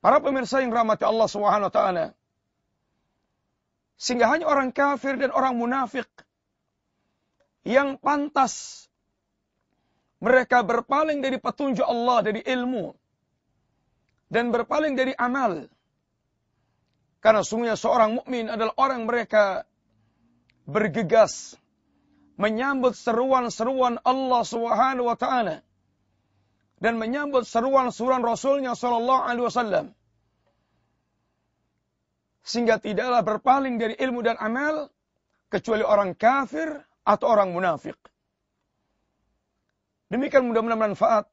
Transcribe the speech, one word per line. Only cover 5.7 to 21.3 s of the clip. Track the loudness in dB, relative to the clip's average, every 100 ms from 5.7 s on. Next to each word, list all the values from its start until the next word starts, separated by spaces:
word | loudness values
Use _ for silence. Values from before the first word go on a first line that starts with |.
| -2 -4 -6 -10 _ _ _ _ _ _ _ _ _ _ _ _ _ _ _
yang | 0 2 2 -2
pantas | -2 -2 -2 0 0 -2 -14 -20 -20 _ _ _ _ _ _ _ _ _ _ _ _ _
mereka | 2 2 4 2 2
berpaling | -2 0 -2 0 -2
dari | -2 -4
petunjuk | -6 -6 -4 -2 -2
Allah, | 0 2 2 0
dari | -4
ilmu, | -4 -4 -2 -4 -8 -12 _ _ _ _ _ _ _ _ _ _ _ _ _
dan | -2 0
berpaling | -2 -2 0 0 0
dari | -2
amal. | -2 -2 0 -2 -4 -10 _ _ _ _ _ _ _ _ _ _ _ _ _ _ _
Karena | 4 4
sungguhnya | 2 -2 -2
seorang | -2 0 2 2 0
mukmin | -6 -6 -6
adalah | -4 -4 0
orang | 0 0 -2
mereka | -2 0 2 2 0 -8 _ _ _ _ _ _ _ _ _ -6
bergegas | -2 0 -2 2 4 4